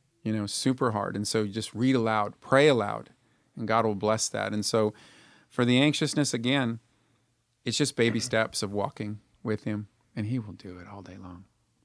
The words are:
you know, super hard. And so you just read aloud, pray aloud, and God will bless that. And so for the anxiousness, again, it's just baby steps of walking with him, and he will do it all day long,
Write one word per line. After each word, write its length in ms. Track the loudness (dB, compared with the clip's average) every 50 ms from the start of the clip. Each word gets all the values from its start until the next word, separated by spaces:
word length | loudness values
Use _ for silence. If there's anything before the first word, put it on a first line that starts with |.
| _ _ _ _ -4
you 80 | -2
know, 140 | -2 -2 -2
super 440 | -4 -6 -2 0 0 0 2 0 0
hard. 240 | 0 0 -2 -2 -4
And 120 | -4 -4 -2
so 140 | 0 -2
you 100 | -2 -2
just 200 | -4 -6 -8 -6 -4
read 200 | 0 2 4 4
aloud, 400 | 4 2 2 2 0 0 -2 -6 _
pray 260 | 0 4 6 6 8 6
aloud, 420 | 6 4 2 -2 -4 -6 -8 -14 -20 _ _ _ _ _ _ _ _
and 100 | -8 -2 2
God 180 | 2 2 2
will 80 | 2 0
bless 340 | 0 0 0 2 0 -2 -4
that. 220 | -4 -4 -4 -2
And 120 | -2 -2 -2
so 260 | 2 2 4 4 2 0 -4 -16 -20 -20 -20 -20 -20 -20 _ _ _
for 160 | -2 0 2
the 160 | 4 4 4
anxiousness, 540 | 4 4 2 0 -2 0 0 0 0 0 -2
again, 460 | -2 0 0 0 0 0 -2 -4 -6 -12 _ _ _ _ _ _ _ _ _ _ _ _ _ _ _ _
it's 120 | -6 0 0
just 160 | 0 0 2
baby 220 | 2 2 2 2 0
steps 440 | -2 0 0 0 0 0 -2 -6
of 100 | -6 -4
walking 480 | -4 -4 -4 -6 -6 -8 -8 -8 -8 -10 -14 _ _ _ -4
with 180 | -4 -4 -4
him, 240 | -4 -6 -6 -6 -8 -10 _ _ _ _ _
and 100 | -6 -4
he 140 | -4 -4 -4
will 140 | -6 -8 -14
do 240 | -14 -14 -16 -16 -16
it 100 | -16 -16
all 140 | -16 -16
day 140 | -16 -16 -16
long, 280 | -16 -16 -16 -16 -18 -20 _ _ _ _ _ _ _